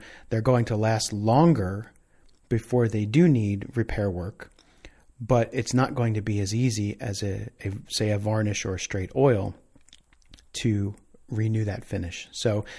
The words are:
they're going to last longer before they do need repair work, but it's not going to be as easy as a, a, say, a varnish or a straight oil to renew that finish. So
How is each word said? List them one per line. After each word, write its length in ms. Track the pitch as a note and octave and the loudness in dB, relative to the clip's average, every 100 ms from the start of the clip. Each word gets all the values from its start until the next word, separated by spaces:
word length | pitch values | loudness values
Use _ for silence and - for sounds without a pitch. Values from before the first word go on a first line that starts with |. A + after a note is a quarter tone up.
| - - - | -8 -18 -4
they're 120 | A2 | -2
going 240 | A2+ B2 A#2 | 2 2 2
to 100 | G#2+ | 2
last 360 | A2 A2 - | 2 2 -2
longer 800 | G#2 G#2 B2 E3+ C#3 F#2 G2 A2 _ _ _ - _ - | -2 2 6 6 4 0 -6 -10 _ _ _ -20 _ -2
before 400 | A#2 - B2 A#2 | -2 0 2 2
they 160 | G#2+ | 0
do 240 | G#2 B2 F3 | 2 4 6
need 480 | C3 G#2 G2+ - - | 6 2 -2 -4 -4
repair 340 | A2 - G2+ | -2 0 -2
work, 400 | F2 F2 - - _ _ _ - _ _ - | -2 -8 -10 -18 _ _ _ -20 _ _ -10
but 300 | A2 B2 A2+ | 2 2 2
it's 220 | B2 A2+ | -2 0
not 200 | B2 C3 | 2 0
going 200 | C3+ A#2 | 0 0
to 80 | G#2+ | 0
be 180 | G#2 G#2 | -2 -2
as 140 | F#2+ | -2
easy 420 | A2+ B2+ G#2+ G#2 - | 0 0 0 -4 -4
as 240 | B2+ G2 | -8 -6
a, 280 | G2+ G2 G#2+ - | -4 -6 -8 -10
a, 100 | G2+ G2+ - | -8 -8 -8
say, 220 | - G#2+ | -2 0
a 80 | G2+ | 0
varnish 460 | G#2 G#2+ G#2+ G2+ | 0 0 0 -2
or 100 | - | -4
a 60 | F#2 | -6
straight 300 | - G2+ F#2 | -4 -6 -4
oil 400 | - C3+ G#2+ - - _ - - - _ _ _ - - | 2 4 4 -2 -8 _ -20 -20 -20 _ _ _ -20 -18
to 400 | - A#2+ G#2 G2+ G2+ _ - - | -4 0 0 -2 -6 _ -20 -10
renew 360 | A2 A2 A2 G#2 | -2 0 0 -2
that 180 | G2 | -4
finish. 420 | - G2 E2+ - - | -6 -6 -6 -10 -14
So 320 | - A#2 G#2 - | -4 -2 -2 -4